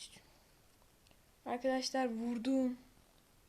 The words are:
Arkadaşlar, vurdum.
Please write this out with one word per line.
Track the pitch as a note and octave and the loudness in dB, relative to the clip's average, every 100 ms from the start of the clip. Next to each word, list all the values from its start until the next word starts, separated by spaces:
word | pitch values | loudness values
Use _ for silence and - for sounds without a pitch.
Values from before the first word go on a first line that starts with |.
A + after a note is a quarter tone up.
| - - - - - - - - - _ - - _ _ - | -20 -20 -20 -20 -20 -20 -20 -20 -20 _ -20 -20 _ _ -6
Arkadaşlar, | B3 C4 C4 B3+ C4 B3+ | -2 0 0 0 0 0
vurdum. | A3+ A#3 A#3 A#3+ C4 B3+ B3 - - - - _ - | 0 -2 -2 2 2 2 -2 -12 -20 -20 -20 _ -20